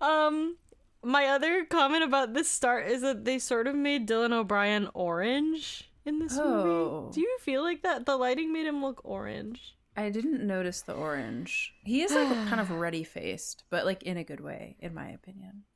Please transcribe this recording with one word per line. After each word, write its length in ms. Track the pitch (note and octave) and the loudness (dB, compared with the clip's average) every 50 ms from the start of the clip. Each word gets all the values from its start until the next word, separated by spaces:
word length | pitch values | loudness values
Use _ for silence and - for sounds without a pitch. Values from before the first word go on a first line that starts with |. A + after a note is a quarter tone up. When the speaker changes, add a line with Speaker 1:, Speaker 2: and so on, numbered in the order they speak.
Speaker 1:
Um, 560 | - D4 D#4 D#4 D4+ D4+ D4+ D#4 D#4 E4 E4+ - _ _ - _ _ _ _ - | 2 4 4 4 4 4 2 0 -2 -2 -4 -8 _ _ -20 _ _ _ _ -8
my 240 | - A#3+ C4 C#4+ C#4 | -2 2 2 4 4
other 380 | C4+ C#4 C#4 D4 D#4+ F4 F#4+ E4 | 4 4 4 4 4 2 2 0
comment 400 | - E4+ E4 C#4 C#4 D4+ E4 D#4+ | 2 4 4 4 6 4 4 4
about 300 | C4+ C4+ C4+ C4 A3 A3+ | 4 4 2 2 2 0
this 160 | D4 E4 - | 0 0 0
start 380 | - - C4+ B3 B3 A#3 D3 F#3+ | 0 2 2 2 2 2 2 0
is 120 | B3 B3+ | 0 2
that 220 | B3+ C4+ C4 G#3 A3 | 2 0 0 0 0
they 140 | A#3+ C4 B3+ | -2 -2 0
sort 280 | - - B3 A#3 A3+ | 0 0 0 2 2
of 80 | C4+ C#4 | 2 2
made 320 | C#4+ C#4+ C#4+ C#4+ C#4+ A3 | 2 2 2 2 0 2
Dylan 260 | G#3 A3+ A3+ A#3 A#3 | 2 2 2 4 2
O'Brien 560 | A#3+ A3+ A3 F#3 G#3 G3+ G3+ G#3 G#3 G#3 G#3 - - | 2 2 2 2 2 2 4 4 4 2 0 -2 -2
orange 960 | - F3+ F3 E3+ E3+ F#3+ A#3 C4 C#4+ D4+ D#4 D#4+ D#4 D4 - - - - - _ _ - | -2 0 0 0 0 2 2 2 2 2 0 -2 -2 -6 -10 -12 -12 -16 -18 _ _ -6
in 140 | D4 D4+ D#4 | -4 -2 -2
this 200 | D#4+ - B3 C#4 | -2 -2 0 0
Speaker 2:
Oh. 640 | D4+ D4 E4+ D#4 C#4+ E4+ E4+ E4+ E4+ E4 - D#4 - | 2 2 4 4 4 4 4 2 2 0 -2 -6 -6
Speaker 1:
movie. 80 | - - | -4 -2
Do 60 | D4+ | 0
you 160 | F4 A#4+ B4+ B4 | 0 0 0 -2
feel 220 | - - C4 C4+ | -2 0 0 0
like 200 | D#4 F4 F4 - | 2 0 -2 -2
that? 220 | - F#4 D4+ A#3 A#3+ | 0 -2 0 0 0
The 100 | C#4+ C#4 | 0 2
lighting 360 | B3+ B3 B3 B3+ D4 D#4+ D#4+ | 2 2 2 2 0 0 -2
made 140 | D#4+ D#4+ D#4 | -2 -2 -2
him 160 | D#4 D4 C#4+ | -2 -2 -2
look 180 | C4+ C4+ B3 - - | -2 -4 -6 -6 -8
orange. 720 | - G3 F#3+ G#3 - - - G#3 G#3+ A#3+ - - - - _ _ _ - | -8 -8 -6 -6 -8 -8 -8 -8 -10 -12 -12 -16 -18 -20 _ _ _ -6
Speaker 2:
I 140 | - G#3+ G#3 | -4 -4 -2
didn't 360 | G#3 A3+ A3+ D#4 D4+ - G#3 | -2 0 0 0 0 0 0
notice 360 | G3+ F#3+ F#3 F3+ F3+ F3+ - | 0 0 0 -2 -2 -4 -6
the 100 | - - | -8 -8
orange. 800 | - - D#3 D#3 D3 C#3 A#2+ A2 A#2 A#2+ E3 - - - - - - _ | -6 -4 -4 -4 -2 -4 -4 -6 -6 -8 -6 -4 -4 -4 -4 -6 -8 _
He 200 | - G3+ A#3+ C#4 | -4 0 0 2
is, 100 | E4+ G4+ | 2 4
like, 160 | - - C#4+ C4+ | 4 4 4 2
Speaker 1:
<sighs> 200 | B3 A#3 G#3+ G#3 | 2 0 0 0
Speaker 2:
kind 120 | G3 G#3 | 0 0
of 100 | G#3 F#3 | 0 0
ruddy-faced, 920 | E3+ E3 E3+ E3+ E3 E3 D#3+ - - - - F#2 - F#3 - - - - - - | -2 -2 -2 -2 -2 -4 -6 -8 -10 -8 -8 -8 -8 -8 -8 -10 -12 -12 -10 -4
but, 140 | F3 F3 - | -2 0 0
like, 160 | F#3 F#3 F#3 - | 0 -2 -2 -4
in 120 | F3+ F3+ F3 | -6 -6 -6
a 60 | D#3+ | -6
good 160 | - D3 C#3+ | -8 -12 -12
way, 360 | D3 D3 - - - - - - | -12 -12 -12 -12 -12 -16 -16 -14
in 160 | - E3+ E3 | -14 -12 -10
my 140 | D#3+ D#3+ - | -10 -12 -12
opinion. 560 | - - - F#3 G3 G3 F#3+ F#3+ G3 G3+ G3+ _ _ | -14 -16 -18 -20 -18 -18 -16 -16 -18 -18 -20 _ _